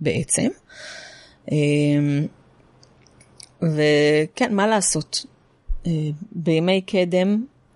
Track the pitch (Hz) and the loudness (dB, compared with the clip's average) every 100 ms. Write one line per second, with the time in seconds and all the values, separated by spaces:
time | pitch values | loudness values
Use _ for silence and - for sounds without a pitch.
0 | 151 - 165 - 262 381 _ - - - | -4 -2 -2 0 -2 -4 _ -20 -20 -18
1 | - - - _ - 151 147 147 147 147 | -20 -20 -20 _ -4 0 2 2 2 2
2 | 147 143 151 - _ _ _ _ _ _ | 2 0 -4 -8 _ _ _ _ _ _
3 | _ _ _ - - - 170 151 151 147 | _ _ _ -20 -20 -6 -2 0 2 4
4 | 147 151 156 - 254 202 208 220 185 156 | 4 2 0 -2 -2 0 2 2 0 -2
5 | - - - _ _ _ - - 175 160 | -4 -8 -10 _ _ _ -6 -6 -2 -2
6 | 151 147 180 - 160 160 175 190 190 196 | -2 -6 -10 -8 0 0 2 0 0 0
7 | 175 180 185 214 254 _ _ | 2 2 2 0 -2 _ _